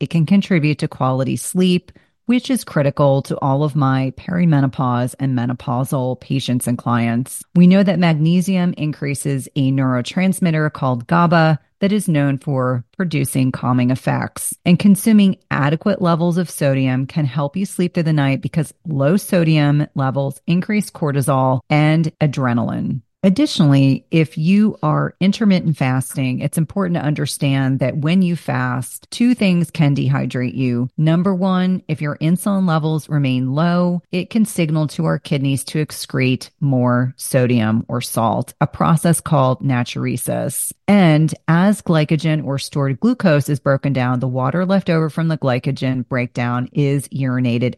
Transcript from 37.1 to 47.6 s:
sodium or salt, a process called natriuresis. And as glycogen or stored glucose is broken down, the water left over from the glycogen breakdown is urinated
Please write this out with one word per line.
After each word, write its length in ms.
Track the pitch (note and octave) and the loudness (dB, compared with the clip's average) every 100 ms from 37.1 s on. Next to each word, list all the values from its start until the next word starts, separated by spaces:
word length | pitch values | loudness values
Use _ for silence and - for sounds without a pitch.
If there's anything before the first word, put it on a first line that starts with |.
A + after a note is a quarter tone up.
| - | -6
sodium 680 | - C3 B2 A#2+ A2 A2+ - | -2 0 2 2 2 0 -2
or 120 | A#2+ | -6
salt, 540 | - A#2+ A2+ A#2 - - | -6 -2 0 0 -4 -4
a 60 | C#3+ | -4
process 540 | - D#3+ D#3+ E3+ D#3+ | 0 0 2 2 0
called 400 | - C#3+ B2+ B2+ | 0 0 2 0
natriuresis. 1120 | C3+ B2 A#2+ B2+ B2+ B2+ - A#2 A#2+ - - - - | -2 -2 -2 -6 -6 -6 -6 -6 -6 -6 -10 -6 2
And 480 | G3+ E3+ D3+ D#3+ - - | 4 6 4 2 0 0
as 340 | E3+ G3 G#3 | 2 2 0
glycogen 640 | - D#3+ D3+ D#3 D#3+ D#3 | 0 0 2 0 0 -2
or 160 | B2+ C#3 | -2 -6
stored 400 | - D3 C3+ C3 | -4 -2 -2 0
glucose 480 | A3+ B3 F#3+ D3 C#3+ | 0 2 2 2 0
is 100 | D3 | -2
broken 340 | C#3+ C3+ D3 | 0 0 0
down, 280 | C3 B2 B2 | 0 0 -2
the 80 | B2+ | -2
water 360 | B2+ C3 E3+ | -2 -2 -2
left 240 | F#3 G3 F#3 | 0 0 0
over 220 | E3 D#3+ | 0 -2
from 160 | E3+ E3 | -2 -2
the 120 | D3+ | -2
glycogen 680 | C3+ B2 C#3+ C3 C3 B2+ A#2+ | -2 -2 -2 -4 -2 -4 -4
breakdown 600 | B2+ B2 - A#2+ B2 B2+ | -4 -4 -4 -2 -2 -4
is 360 | - C#3 C#3+ - | -2 0 -2 -4
urinated 640 | C3 C3+ B2+ B2+ A#2+ | -4 -2 0 0 0